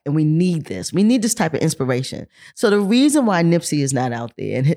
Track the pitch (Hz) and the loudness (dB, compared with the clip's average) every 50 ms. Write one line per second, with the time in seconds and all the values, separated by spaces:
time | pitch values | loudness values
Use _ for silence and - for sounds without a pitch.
0 | _ 143 143 156 156 151 156 165 180 185 175 160 143 - 98 92 - - - 175 | _ -2 0 0 2 2 2 2 2 0 0 -2 -6 -8 -8 -10 -8 -4 0 2
1 | 208 220 254 254 202 233 - - 170 160 143 - - 160 156 - 135 127 127 123 | 2 4 2 2 0 -2 -2 -2 -2 -2 -2 -2 -2 -2 -2 -2 -2 -2 -2 -2
2 | 131 - - 73 - - _ _ - - - - - 214 202 208 202 190 233 247 | -4 -6 -10 -12 -12 -14 _ _ -20 -20 -6 -2 0 2 2 2 2 2 2 4
3 | 277 294 277 302 254 220 190 170 170 170 170 170 - - 151 147 139 135 139 123 | 4 4 4 2 2 2 2 2 4 4 2 2 0 -2 -2 -2 -2 0 -2 -2
4 | 127 127 120 117 120 - - - 104 104 104 123 135 147 - | -2 -2 -4 -6 -8 -10 -10 -10 -8 -6 -4 0 0 0 0